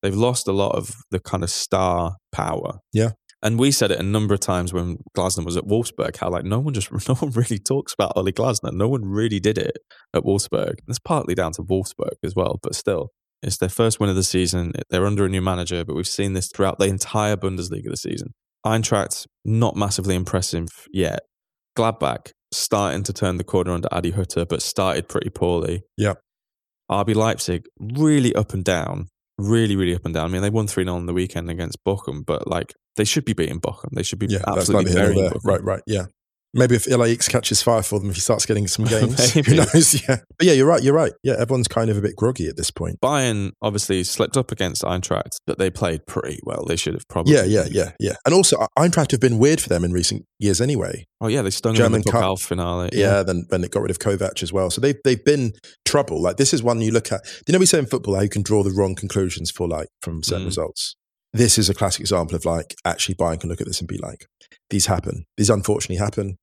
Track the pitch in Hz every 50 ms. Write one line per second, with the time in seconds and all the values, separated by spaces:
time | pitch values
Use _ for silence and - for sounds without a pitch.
0 | - 101 95 101 113 123 123 123 - - 98 98 98 - - - 101 - 104 113
1 | - _ - 92 - - - 95 - 95 - - - - - 95 95 92 87 87
2 | 87 82 95 - _ _ - - - - - - - - - - _ _ - 107
3 | 110 113 107 _ _ _ _ _ - 107 113 113 127 139 135 - 123 98 92 -
4 | 87 98 101 107 107 104 101 98 - - 95 90 90 90 90 90 87 90 85 -
5 | - - _ - 90 92 98 - 82 87 85 90 - 101 104 110 120 - - -
6 | - - 85 - - 90 90 90 - 90 101 113 135 151 139 107 98 - - -
7 | - - 123 - - 147 123 113 123 - 117 101 98 - 135 139 143 - - _
8 | 101 - - 95 95 95 92 - 117 127 117 101 - - - 90 98 113 135 131
9 | 107 98 95 104 110 117 107 98 90 104 107 101 - - - - _ _ - -
10 | - _ _ 85 - - - 101 - - - - - - - - - - 120 -
11 | _ - 175 151 - - 92 90 92 82 82 - 85 90 92 95 90 - - _
12 | - - - _ - 82 98 95 90 - - - - - - - - - 98 82
13 | 71 - _ _ _ _ _ _ - - 101 - - 92 - - 117 113 113 -
14 | 107 101 92 95 92 - - 92 92 87 92 90 85 85 82 - - _ - 90
15 | 92 101 104 98 101 95 95 95 90 95 92 90 90 87 92 87 85 - 76 76
16 | 90 - - - 101 101 95 92 92 - - - 98 95 - - 98 98 98 95
17 | - - - 107 107 104 104 98 98 95 95 90 85 92 - - - - - -
18 | - - - - - - - _ _ _ _ _ _ 107 110 113 113 - - 104
19 | 90 - - - - - _ _ _ 107 107 113 120 107 - 98 104 101 98 -
20 | 92 101 95 90 90 87 - 95 - - - 85 82 85 - - - - 101 95
21 | 92 80 - - - _ _ _ _ _ _ _ _ _ _ - 117 113 110 -
22 | - 69 60 - _ - _ _ _ _ - - - - - 104 101 95 71 95
23 | 101 - 101 - - 95 90 87 87 - - 95 90 90 90 87 85 - - 87
24 | 87 85 90 98 92 - - - 85 82 87 - - - - - 98 95 78 69
25 | - - - - - - 104 - - 87 87 85 80 - 82 95 - _ _ -
26 | 104 104 95 - _ _ _ _ _ _ _ _ _ _ _ _ _ _ - 101
27 | 101 101 107 107 110 113 - - - - 87 87 - - _ _ - 107 117 135
28 | 151 156 151 147 127 123 - - 107 - - 95 90 98 92 85 - - 50 -
29 | 92 90 _ _ _ _ _ - 101 101 110 113 117 107 101 95 95 90 87 90
30 | - 87 82 80 78 85 92 90 98 101 104 113 107 101 - - 92 92 90 87
31 | 87 87 87 90 92 98 - 87 85 85 82 87 87 82 - - _ 104 98 95
32 | - - 69 73 71 - 80 - - - - 85 - - - _ _ _ _ -
33 | 107 104 - 165 147 - 110 - 82 76 - - - - - - - - - -
34 | - - - - 104 98 104 95 95 95 98 87 92 104 101 104 92 90 87 90
35 | 98 104 101 98 95 90 - - - 98 98 87 92 98 98 95 - - 107 98
36 | 90 101 _ _ _ _ _ _ _ _ _ 123 123 127 120 113 - - 131 120
37 | 120 113 117 117 - - - 127 107 - 110 101 - - 117 113 107 - - 104
38 | 101 104 92 85 87 - 117 107 - - 110 101 101 92 - - 110 117 113 110
39 | 110 113 127 135 123 123 - 160 143 - 135 160 151 - - 175 160 - - 135
40 | - - 131 - - _ - _ 165 180 160 131 131 147 170 151 123 135 139 160
41 | 165 - - _ _ 131 127 - 127 117 135 127 120 - - 113 113 113 107 101
42 | 101 104 - - 104 117 131 - 85 76 - - 85 - - - 82 85 87 -
43 | - 127 147 143 131 123 113 104 98 98 - _ - 110 101 104 - - 98 92
44 | 90 - - - 113 - - 139 127 - - - - 110 - - - - 90 92
45 | 92 - 90 - - - - - _ - - - 95 95 90 - - 90 82 78
46 | - - - - - 65 - - - - - - - - 85 87 - - 85 90
47 | - _ - - 85 127 151 139 98 92 107 107 85 78 76 98 85 - - _
48 | - 101 - - - 139 160 190 190 - - - 110 110 _ - 151 180 170 -
49 | 151 - - 123 131 131 117 110 113 143 156 156 - - 90 87 87 87 87 90
50 | 87 - 104 104 - _ _ _ - 101 95 87 120 131 147 113 90 92 - -
51 | - _ _ _ 113 113 107 139 113 98 95 - - 117 113 113 120 117 113 110
52 | 104 104 98 117 107 95 95 92 - - - 90 87 87 87 90 90 - - 104
53 | 101 98 98 101 98 90 90 87 87 - - 92 87 87 - 98 - - 92 -
54 | - 110 101 92 98 95 - - - 87 - 98 92 90 - - 120 139 143 143
55 | - 135 127 110 - - 147 147 127 113 107 - _ - - _ _ - - 147
56 | 135 - 85 78 80 90 87 - 139 131 - 120 113 120 120 113 113 107 110 113
57 | 107 - 113 95 - - - - - - 160 185 185 180 - 165 139 113 - 127
58 | - 104 98 95 101 104 - 107 101 - 107 107 98 98 95 98 101 95 92 92
59 | - 98 - 101 98 92 87 - 85 82 - - - 85 82 78 78 - _ _
60 | - - 82 80 78 - - - 92 87 95 87 80 80 - - - - - _
61 | _ _ _ _ _ _ - 107 120 - - - 104 87 98 - 110 95 - -
62 | - 101 101 90 85 80 85 82 - 87 82 82 78 - - - _ 90 85 -
63 | - - 95 - 90 85 82 78 - 82 87 - - - 92 - 87 - - -
64 | - - - - - _ _ _ _ _ - _ _ _ - 101 90 - 101 85
65 | - - - - 82 _ _ - 104 104 113 101 98 - 104 - - - 95 92
66 | 101 101 104 - 101 98 98 -